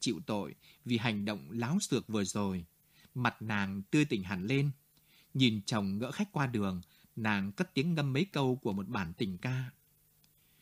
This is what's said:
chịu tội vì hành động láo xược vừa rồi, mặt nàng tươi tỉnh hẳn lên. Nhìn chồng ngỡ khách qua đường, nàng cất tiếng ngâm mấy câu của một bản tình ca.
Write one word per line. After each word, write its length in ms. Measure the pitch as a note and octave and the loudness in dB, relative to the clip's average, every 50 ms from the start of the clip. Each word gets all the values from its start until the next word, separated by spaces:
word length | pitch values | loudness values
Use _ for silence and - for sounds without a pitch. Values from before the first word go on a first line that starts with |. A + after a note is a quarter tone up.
chịu 200 | - C#3 G#2+ D#2 - | -2 -2 -2 -2 -4
tội 280 | - A2 G#2 F#2+ C#2+ - - - - - - _ | -4 -4 -4 -4 -6 -10 -14 -20 -20 -20 -14 _
vì 140 | B2 B2 A2+ | 0 0 2
hành 260 | G#2+ A#2+ G#2+ G#2 G2+ | 2 2 0 0 0
động 260 | G#2+ G#2+ G2 C2+ C#2+ | -2 -4 -4 -6 -8
láo 300 | F#2+ A#2 A#2 A#2 D#3+ G3+ | -4 -2 0 2 2 0
xược 280 | - - - A#2 F#2 - | 2 2 0 0 0 0
vừa 160 | G#2+ G#2+ G2 | 0 0 0
rồi, 400 | F#2 - G#2+ G2+ G2 F#2+ F2+ E2 - _ _ _ _ _ - - - _ | 0 0 0 0 0 -2 -4 -6 -8 _ _ _ _ _ -20 -20 -10 _
mặt 280 | C3 B2 A#2 - - G#2+ | 0 0 0 0 -2 -4
nàng 400 | A2 A2 G#2 G2+ G2 G2 G2 G2 | -4 -2 -2 -2 -2 -4 -6 -4
tươi 220 | - - D3+ D3+ | 0 2 2 4
tỉnh 180 | D3 C3+ G2+ F#2 | 4 2 -2 -2
hẳn 240 | F2+ G2 F2+ F2+ | -4 -4 -4 -2
lên. 240 | G#2+ C3 C#3 C#3+ D3 C3 - _ _ _ _ _ _ _ - - _ - | 0 2 2 2 0 -2 -4 _ _ _ _ _ _ _ -20 -20 _ 2
Nhìn 280 | C3 C3 A#2+ A2 G#2+ G2 | 4 6 6 6 4 0
chồng 320 | - B2 G#2+ G2+ G2 G2 G#2 | -2 0 0 0 0 0 -2
ngỡ 120 | A#2+ B2+ | -4 -4
khách 220 | C#3+ - G#3 G3+ - | -2 -4 -4 -2 0
qua 140 | D3 C#3+ | 0 0
đường, 360 | B2+ A#2+ A2 G2+ F#2+ F#2 F2+ F2 - - - - _ _ | 0 2 0 0 0 -2 -4 -6 -10 -18 -20 -20 _ _
nàng 360 | - A2+ A2 G#2 G2+ G2 G2 G#2 | -2 0 0 2 2 0 -2 -2
cất 220 | - F3+ - - | -2 -4 0 0
tiếng 200 | C#3 C3+ F3 F3 | 0 2 2 2
ngâm 180 | D#3 C#3+ C#3 C3 | 2 2 2 2
mấy 120 | C#3 C#3+ | 2 0
câu 320 | - - D3 C#3 B2+ B2+ | 0 2 2 2 2 2
của 160 | B2+ - A#2+ G2 | 0 0 -2 -2
một 160 | G2 G2 F#2+ | -2 -2 -2
bản 240 | - G2+ F#2+ E2 F2 | -2 -2 -2 -4 -2
tình 260 | - A#2+ G2 F#2 F2 | -2 -2 -2 -2 -4
ca. 320 | - B2+ B2+ C3 C3 B2+ - _ _ _ _ _ _ _ _ _ _ _ _ _ _ _ _ _ | -4 -2 -2 -2 -4 -6 -10 _ _ _ _ _ _ _ _ _ _ _ _ _ _ _ _ _